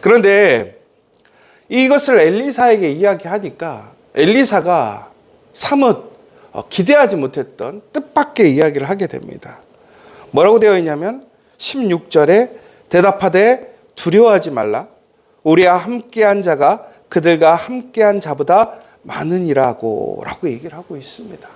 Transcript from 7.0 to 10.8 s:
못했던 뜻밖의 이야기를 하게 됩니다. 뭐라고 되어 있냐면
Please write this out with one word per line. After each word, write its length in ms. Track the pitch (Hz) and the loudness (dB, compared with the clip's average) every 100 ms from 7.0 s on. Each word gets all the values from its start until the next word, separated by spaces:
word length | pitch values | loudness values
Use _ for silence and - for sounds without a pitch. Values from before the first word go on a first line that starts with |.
| 247 190 | 2 0
못했던 680 | 131 139 135 _ 127 202 _ | -6 -8 -12 _ -12 -12 _
뜻밖의 600 | 294 277 - 285 - 190 135 | -12 -4 -4 -4 0 2 2
이야기를 340 | 156 143 139 | 0 -2 -6
하게 180 | 196 180 | -6 -6
됩니다. 540 | - - - - - _ _ _ _ - - - | -8 -14 -18 -20 -20 _ _ _ _ -20 -20 -4
뭐라고 280 | 135 180 226 | 2 4 4
되어 180 | 214 | 4
있냐면 480 | 190 | 2